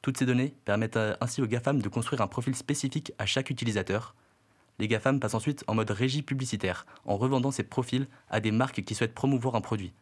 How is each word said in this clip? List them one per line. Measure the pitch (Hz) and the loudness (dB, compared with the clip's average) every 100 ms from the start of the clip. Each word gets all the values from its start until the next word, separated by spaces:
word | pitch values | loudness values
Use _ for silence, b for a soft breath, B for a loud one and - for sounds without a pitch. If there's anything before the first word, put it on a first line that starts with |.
Toutes | - 131 | -2 0
ces | 127 | 2
données | 123 135 - - | 4 2 -4 0
permettent, | 104 110 113 | 0 2 2
euh, | 107 - | 0 0
ainsi | 117 - | -2 0
aux | 120 | 0
gafam | 120 120 143 | 2 2 2
de | 101 | 0
construire | 117 113 143 | -2 -2 0
un | 104 | 0
profil | - 123 127 | 0 -2 -4
spécifique | - 147 135 156 - - | -2 -2 -2 -4 -8 -6
à | 101 | 0
chaque | - 135 | 0 0
utilisateur. | 127 117 104 92 101 113 - b b b b b - | -2 0 0 0 -2 -2 -18 b b b b b -6
Les | 107 | 0
gafam | 110 135 139 | 2 4 2
passent | 117 | 2
ensuite | 113 147 143 - | 0 -2 -4 0
en | |
mode | 110 107 | 0 2
régie | 104 131 135 | 0 0 0
publicitaire, | 139 135 127 104 92 90 - B - | -2 -4 -2 -2 -2 -2 -8 B -4
en | 101 | 0
revendant | 127 135 135 | 2 2 0
ces | 135 | -2
profils | - - 123 127 135 B B | -2 -2 0 -2 -2 B B
à | 110 | 0
des | 110 | 2
marques | 110 131 - | 2 2 0
qui | 101 | -6
souhaitent | 113 113 - | -2 -2 2
promouvoir | 135 135 127 117 | 2 2 2 -2
un | |
produit. | - 107 90 - | -2 -4 -4 -10